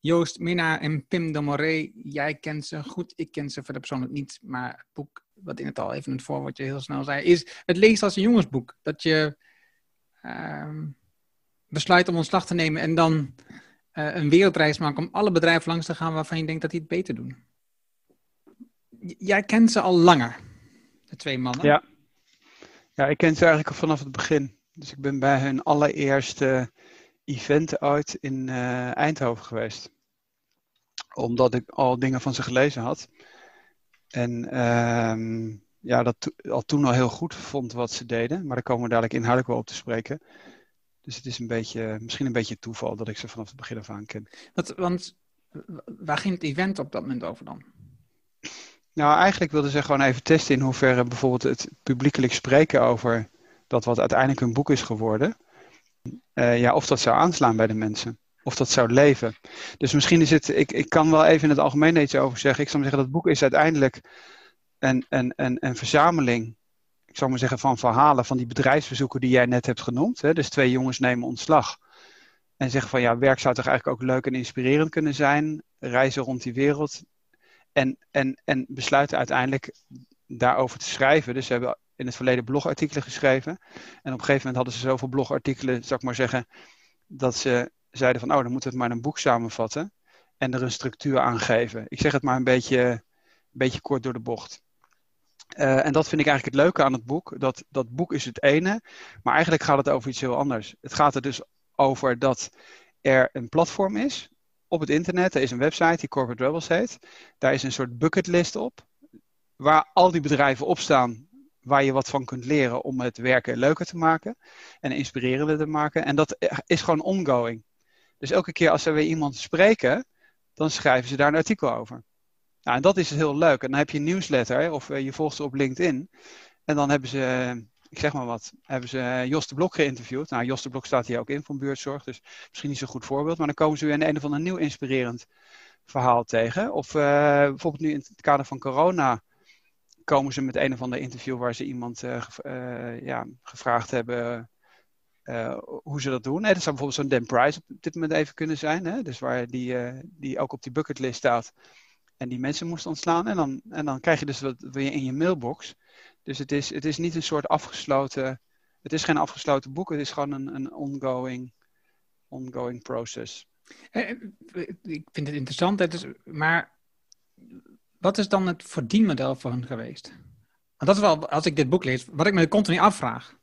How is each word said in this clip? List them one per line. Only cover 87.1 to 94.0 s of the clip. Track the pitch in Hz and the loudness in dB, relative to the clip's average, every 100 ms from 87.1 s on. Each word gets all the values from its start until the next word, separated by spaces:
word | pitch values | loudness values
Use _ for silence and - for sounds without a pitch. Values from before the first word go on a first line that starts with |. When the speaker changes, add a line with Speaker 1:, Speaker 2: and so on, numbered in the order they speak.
| 135 127 120 | -2 -2 0
Speaker 2:
ze | 139 123 123 _ _ | 0 0 0 _ _
zeiden | 131 127 127 | 0 0 2
van, | - | 2
oh, | 147 | 0
dan | 120 | 0
moeten | 131 131 | -4 -6
we | 123 | -4
het | |
maar | 120 | -4
in | 117 | -2
een | |
boek | 127 - | -6 -2
samenvatten. | 151 117 113 - 110 147 190 _ _ _ _ _ | 0 2 0 -4 -4 -4 -8 _ _ _ _ _
En | 131 | -2
er | 127 | -2
een | 127 | -2
structuur | - 135 - 147 131 | -4 -6 -6 -2 2
aan | 131 117 | 2 0
geven. | - 113 120 113 110 | 0 0 0 -6 -12
Ik | - | -2
zeg | 151 | 0
het | 139 | 0
maar | 139 127 | 0 0
een | |
beetje, | 127 127 - 131 | 2 2 2 2
een | 123 117 _ _ _ _ _ | 2 0 _ _ _ _ _
beetje | - 131 - | -2 -2 -2
kort | - 135 | -4 -4